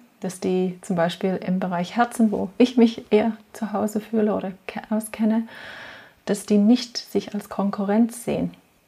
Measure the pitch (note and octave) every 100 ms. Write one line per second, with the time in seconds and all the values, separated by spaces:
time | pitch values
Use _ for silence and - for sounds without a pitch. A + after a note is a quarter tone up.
0 | _ _ F3+ - F#3+ F#3 F#3 F3+ - F3
1 | E3 - G3 F#3 - F#3 F#3 F3 F3 A3+
2 | A#3+ - A3 F#3+ G3 - B3+ B3 A3+ -
3 | - G#3+ A3+ - - - G3+ G3 G#3+ G#3+
4 | - A3+ G#3+ F#3+ F#3+ - - - - A3
5 | A3+ - A3 A3+ A3+ - - - - -
6 | - _ - G3+ - G#3 G#3 B3 - -
7 | - G3+ - G#3 - - G3+ G#3 G3 G#3+
8 | A#3 - - C#3+ E3+ - _ _